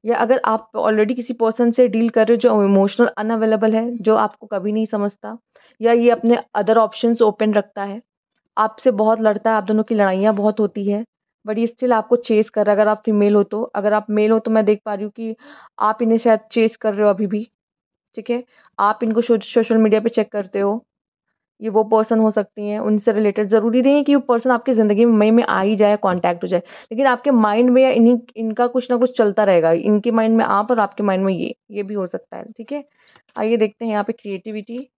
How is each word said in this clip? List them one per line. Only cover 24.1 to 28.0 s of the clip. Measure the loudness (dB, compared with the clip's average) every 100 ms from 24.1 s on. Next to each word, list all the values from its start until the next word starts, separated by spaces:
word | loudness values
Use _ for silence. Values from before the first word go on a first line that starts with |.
| 0
वो |
पर्सन | 2 -2 0
आपकी | -2 0
ज़िंदगी | 0 2 2 4
में |
मई | 4 4
में | 2
आ | 2 -2
ही | 0 2
जाए, | 2 2
कॉन्टैक्ट | 0 0 -2 -4
हो | -4
जाए, | -4 -4 -20 -10
लेकिन | -2 0
आपके | 0 0
माइंड | 2 2 2 4
में | 4
या | 4
इन्हीं, | 4